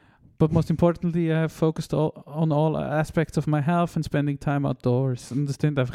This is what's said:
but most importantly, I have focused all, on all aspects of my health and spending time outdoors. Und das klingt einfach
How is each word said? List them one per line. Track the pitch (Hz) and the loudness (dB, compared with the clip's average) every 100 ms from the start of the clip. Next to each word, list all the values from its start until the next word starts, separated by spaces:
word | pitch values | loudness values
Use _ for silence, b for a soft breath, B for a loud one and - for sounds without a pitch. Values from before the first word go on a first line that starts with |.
| b b - _ | b b -20 _
but | 160 | 2
most | 165 156 | 4 2
importantly, | 160 170 165 175 165 165 | 2 2 2 -2 0 0
I | 160 | 0
have | 160 | 0
focused | - 160 160 - | 0 0 0 -4
all, | 151 156 - - | 0 -2 -4 -12
on | 143 160 | -2 0
all | 147 156 151 | 2 2 0
aspects | 135 147 156 - 156 - | -2 -2 0 -2 -2 -2
of | 151 | 0
my | 151 | 0
health | 139 175 175 - | 2 2 0 -2
and | 151 | -2
spending | 151 143 143 | -2 -2 -2
time | - 143 139 | -2 -2 -2
outdoors. | 139 127 123 135 123 - | -2 0 0 0 -4 -6
Und | 123 143 | -4 -2
das | 139 | 0
klingt | 151 143 | 0 0
einfach | 123 | -2